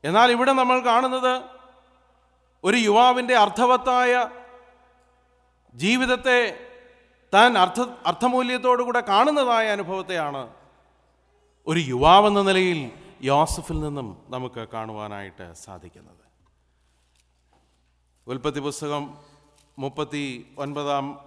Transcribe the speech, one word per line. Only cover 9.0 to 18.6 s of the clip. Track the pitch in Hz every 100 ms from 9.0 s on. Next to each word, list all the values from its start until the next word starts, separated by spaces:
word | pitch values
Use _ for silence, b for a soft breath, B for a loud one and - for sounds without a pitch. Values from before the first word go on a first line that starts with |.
| 240
കാണുന്നതായ | 196 277 294 254 226 220
അനുഭവത്തെയാണ് | 202 175 190 185 175 147 139 117 - _ _ _ _ _ _ _ _ _ _ -
ഒരു | 165 139
യുവാവെന്ന | 123 151 190 208 202 196
നിലയിൽ | 190 185 165 123 104 - - 131
യോസഫിൽ | 143 160 - - 160
നിന്നും | 151 143 113 90 -
നമുക്ക് | 127 127 120 110
കാണുവാനായിട്ട് | 113 110 107 107 101 98 87 87 80
സാധിക്കുന്നത്. | - 90 87 82 80 85 _ _ _ _ _ _ _ _ _ _ _ _ _ _ _ _ _ _ _ _ -
ഉൽപ്പത്തി | 127 147 147